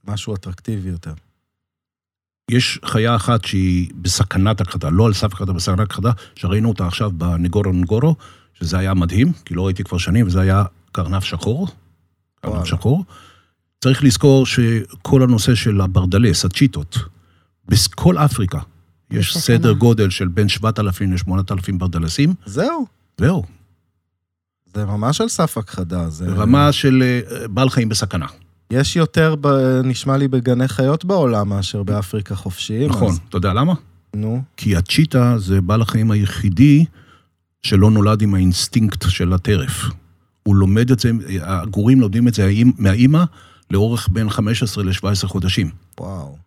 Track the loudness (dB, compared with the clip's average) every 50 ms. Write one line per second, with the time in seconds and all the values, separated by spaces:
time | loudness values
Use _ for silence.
0 | _ -8 -10 -8 -8 -8 -10 -10 -10 -12 -14 -12 _ -8 -8 -6 -6 -8 -8 -8
1 | -10 -14 -16 -16 _ _ _ _ _ _ _ _ _ _ _ _ _ _ _ _
2 | _ _ _ _ _ _ _ _ _ 0 0 0 0 0 -6 -8 -8 -4 -2 0
3 | 0 2 0 0 0 0 0 0 -2 -2 -2 0 0 2 2 0 -2 -4 -8 -8
4 | -6 -4 -2 -2 -2 -2 0 0 0 0 0 -2 -4 -6 -6 -6 -4 0 2 2
5 | 2 2 2 0 -2 -4 -4 -6 -6 -4 -4 -4 -2 -2 -2 -2 -2 -4 -4 -4
6 | -2 -2 -2 -4 -8 -20 _ -8 -4 -2 -2 0 0 -2 -2 -2 -4 -6 -4 -4
7 | -4 -4 -4 -4 -2 -2 0 0 -2 0 0 -2 0 0 0 0 0 0 0 2
8 | 2 2 0 0 -6 -20 -20 _ _ _ _ _ -6 -4 -2 -2 0 0 0 0
9 | 0 0 2 2 2 2 0 -4 _ -8 -6 -4 -2 -2 -2 -4 -6 -6 -6 -4
10 | -2 0 2 2 2 2 2 2 2 2 2 2 0 0 _ _ _ _ -6 -6
11 | -4 -2 -4 -4 -4 -6 -8 -6 -4 -4 -4 -4 -4 -8 -8 -14 _ _ _ _
12 | _ _ _ _ _ _ _ _ -10 -6 -6 -4 -4 -4 -4 -2 0 0 0 0
13 | -2 _ -14 -20 -20 -20 _ _ _ _ _ _ _ _ _ _ 0 0 0 4
14 | 4 2 2 4 4 4 6 6 4 2 0 0 2 2 0 -2 -4 -6 -16 -14
15 | _ 2 4 4 6 4 4 2 2 2 0 2 0 0 0 0 0 2 0 0
16 | 0 2 2 2 4 4 2 0 -2 -4 0 2 0 0 0 -4 -10 -6 -8 -8
17 | -8 -8 _ _ _ _ _ _ _ _ _ _ _ 0 0 2 2 0 -4 2
18 | 2 2 4 4 2 0 0 0 -4 -4 -4 -8 -10 -12 _ _ _ _ _ _
19 | _ _ -2 -2 -2 -2 -2 -4 0 2 2 4 4 2 4 4 4 4 4 4
20 | 2 0 0 -2 -4 -2 0 0 0 0 0 -2 -2 -2 -2 0 -2 -2 -2 -2
21 | -2 -2 -2 -2 -2 -2 -2 -2 -2 -2 -4 -6 -4 -4 -4 -2 -4 -2 -2 -2
22 | -4 -4 -2 0 0 0 0 -2 _ -8 -4 -4 -2 -2 -2 -4 -6 -8 _ _
23 | _ _ _ 0 0 0 0 0 -4 -8 -14 _ _ _ _ _ _ _ _ _
24 | _ _ _ _ _ _ _ _ _ _ _ _ _ _ -8 -6 -6 -4 -4 -2
25 | -2 -2 0 -2 -2 -2 0 -2 -2 -2 -2 -6 -10 -8 -8 -8 -6 -4 -4 -4
26 | -4 -4 -6 -6 -6 -4 -2 0 2 4 4 6 6 4 2 2 2 2 4 4
27 | 2 2 0 -2 -4 -8 -10 -10 -10 -6 -2 0 0 2 2 0 0 0 -2 -4
28 | -4 -4 -4 -6 -6 -8 -12 _ -20 _ _ _ _ _ -2 -2 -2 0 0 0
29 | 0 0 2 2 2 2 0 0 0 2 2 2 2 2 2 2 0 0 -2 -2
30 | -2 -2 0 0 0 2 0 0 0 0 0 0 0 -2 0 0 0 0 0 0
31 | 0 0 0 2 2 2 2 0 0 0 -2 -2 -4 -4 -4 -6 -4 -2 -2 -4
32 | -4 -4 -6 -8 -6 -6 -10 -8 -8 -10 -10 -10 -8 -6 -4 -2 -2 -2 0 0
33 | 0 0 0 -4 -6 -6 -6 -2 -2 0 0 0 0 0 0 -2 -6 _ _ _
34 | _ _ -8 -6 -4 -4 -4 -6 -6 _ _ -6 -2 0 0 0 0 0 2 0
35 | 0 2 2 2 2 2 2 0 0 0 0 0 2 2 0 0 0 0 0 0
36 | 0 2 2 0 0 -2 -4 -2 -2 -2 4 6 6 6 8 6 4 2 _ -20
37 | -20 _ _ _ _ _ _ _ _ _ _ _ -4 0 4 4 6 6 4 4
38 | 4 2 2 2 2 0 2 2 2 2 2 0 -4 -2 0 0 0 0 -2 -2
39 | -2 -2 0 0 0 0 0 0 0 0 0 0 -2 -4 -8 -6 -6 -8 -8 -10
40 | _ _ _ _ _ _ _ _ _ 2 4 4 4 4 2 2 4 2 2 2
41 | 2 0 -2 -2 -4 -6 -8 -8 -6 -4 -6 -6 -6 -4 -4 0 4 6 6 6
42 | 4 2 2 2 2 2 2 2 2 2 2 4 4 4 2 4 0 0 4 4
43 | 4 4 4 4 2 0 -2 -12 -20 _ _ _ _ _ 0 0 0 0 0 -2
44 | -2 -2 -2 -2 -2 -2 -2 -2 -2 -2 0 -2 -2 -4 -4 -4 -2 -2 -2 -2
45 | -2 -2 -2 -2 -4 -4 -4 -2 -2 0 0 0 -2 -4 -6 -12 _ _ -18 -14
46 | -14 -12 -12 -12 -14 -16 -18 -20 -20